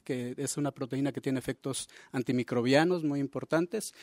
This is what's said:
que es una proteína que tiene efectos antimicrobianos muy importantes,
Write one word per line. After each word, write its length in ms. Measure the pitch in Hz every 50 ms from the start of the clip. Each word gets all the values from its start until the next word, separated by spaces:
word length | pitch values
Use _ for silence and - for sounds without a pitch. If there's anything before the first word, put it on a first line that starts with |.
| _
que 300 | - 135 127 123 123 127
es 220 | - 139 127 - 151
una 120 | 147 139
proteína 420 | - - 135 120 135 131 139 139 -
que 100 | 131 -
tiene 160 | 139 135 127
efectos 500 | - - 127 - - 139 131 - - - - - - - -
antimicrobianos 920 | 131 120 - 127 127 120 - 131 120 117 123 135 143 160 175 180 175 156
muy 160 | 147 143 143
importantes, 760 | 139 135 - 131 - - 156 160 175 - - 220 - - - -